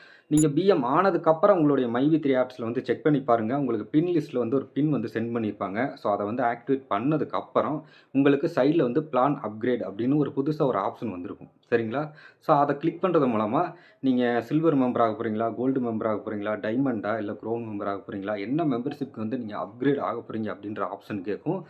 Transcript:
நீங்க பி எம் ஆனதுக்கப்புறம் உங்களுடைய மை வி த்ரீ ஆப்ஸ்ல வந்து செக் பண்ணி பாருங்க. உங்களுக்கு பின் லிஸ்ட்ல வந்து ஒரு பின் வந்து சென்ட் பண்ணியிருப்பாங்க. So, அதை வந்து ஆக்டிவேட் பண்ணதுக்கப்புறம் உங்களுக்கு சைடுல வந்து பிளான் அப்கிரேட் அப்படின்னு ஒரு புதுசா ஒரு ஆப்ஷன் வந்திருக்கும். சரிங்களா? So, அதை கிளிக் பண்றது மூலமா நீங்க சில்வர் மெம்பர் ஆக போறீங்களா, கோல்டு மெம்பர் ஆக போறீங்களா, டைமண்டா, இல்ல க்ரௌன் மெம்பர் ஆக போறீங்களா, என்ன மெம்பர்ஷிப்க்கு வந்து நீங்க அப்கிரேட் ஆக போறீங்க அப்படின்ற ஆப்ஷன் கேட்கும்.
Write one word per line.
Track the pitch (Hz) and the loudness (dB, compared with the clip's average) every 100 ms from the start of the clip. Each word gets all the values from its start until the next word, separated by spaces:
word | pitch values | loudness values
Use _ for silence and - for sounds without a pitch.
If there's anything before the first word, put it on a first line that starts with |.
| - - - | -20 -20 -2
நீங்க | 151 156 | 2 2
பி | 139 190 | 4 4
எம் | 180 | 4
ஆனதுக்கப்புறம் | 120 151 196 170 165 160 208 190 | 2 2 2 2 2 4 6 6
உங்களுடைய | 151 135 123 | 4 4 2
மை | 113 143 | 2 2
வி | 160 | 2
த்ரீ | 139 | 4
ஆப்ஸ்ல | 127 127 - | 2 0 -4
வந்து | 113 120 | -6 -4
செக் | 127 113 | -2 0
பண்ணி | 156 139 | 2 2
பாருங்க. | - 117 110 139 | 4 2 2 -2
உங்களுக்கு | 131 113 107 | -2 -2 0
பின் | 151 180 | 2 2
லிஸ்ட்ல | 170 151 127 | 2 0 -2
வந்து | 117 135 | 0 -2
ஒரு | 135 | -2
பின் | - 151 | -2 0
வந்து | 139 110 | 0 -2
சென்ட் | 113 117 | -4 -4
பண்ணியிருப்பாங்க. | 117 110 101 98 101 139 | -2 -2 -2 -4 -2 -4
So, | - 113 | -2 -2
அதை | 101 104 | 0 0
வந்து | 120 | -2
ஆக்டிவேட் | 120 120 - 135 - | -2 -2 -2 -2 0
பண்ணதுக்கப்புறம் | 98 127 156 - 92 - 123 110 151 - - _ | -2 0 0 0 -4 -2 0 0 -2 -8 -20 _
உங்களுக்கு | 135 139 139 170 | 2 4 4 2
சைடுல | - 135 165 | 2 2 4
வந்து | 127 135 | 2 0
பிளான் | 156 123 131 143 | -2 2 2 0
அப்கிரேட் | 107 107 123 120 | -6 -4 -2 -2
அப்படின்னு | 95 98 120 151 | -4 -4 0 2
ஒரு | 139 - | 0 -2
புதுசா | 139 156 | -2 0
ஒரு | 143 104 | 0 0
ஆப்ஷன் | 104 - 117 | -2 -4 -8
வந்திருக்கும். | 90 85 87 73 _ _ | -8 -10 -12 -18 _ _
சரிங்களா? | 117 110 127 151 - - - | 0 0 -4 -6 -10 -20 -6
So, | - 147 | 2 4
அதை | 143 143 | 4 0
கிளிக் | 160 170 | -2 -2
பண்றது | 190 165 131 | 2 4 4
மூலமா | 107 107 135 175 - - _ | 2 0 0 -2 -6 -20 _
நீங்க | 135 123 123 120 | 0 2 2 0
சில்வர் | 117 147 160 143 | 0 2 2 4
மெம்பர் | 127 120 | 2 2
ஆக | 117 | 2
போறீங்களா, | 104 113 107 113 | 0 -2 -2 -2
கோல்டு | 104 127 135 | -2 -2 0
மெம்பர் | 120 110 110 | -2 -2 -2
ஆக | 104 | -2
போறீங்களா, | - 107 104 107 | -4 -6 -4 -4
டைமண்டா, | 104 117 139 113 101 113 | -2 0 0 -2 -4 -4
இல்ல | 104 | -4
க்ரௌன் | - 110 117 | -8 -6 -6
மெம்பர் | 113 101 101 | -6 -6 -6
ஆக | 98 - | -6 -8
போறீங்களா, | 101 98 104 | -8 -6 -6
என்ன | 101 147 | -4 -2
மெம்பர்ஷிப்க்கு | 160 120 120 - - - | 0 0 -2 -6 -8 -8
வந்து | 110 123 | -6 -6
நீங்க | 110 104 | -6 -8
அப்கிரேட் | 92 120 135 131 | -10 -2 0 0
ஆக | 95 117 | -2 -6
போறீங்க | 113 113 107 | -8 -6 -6
அப்படின்ற | 92 104 104 95 | -8 -8 -6 -6
ஆப்ஷன் | 95 - 107 | -8 -10 -8
கேட்கும். | 92 92 147 190 - | -6 -6 -4 -6 -8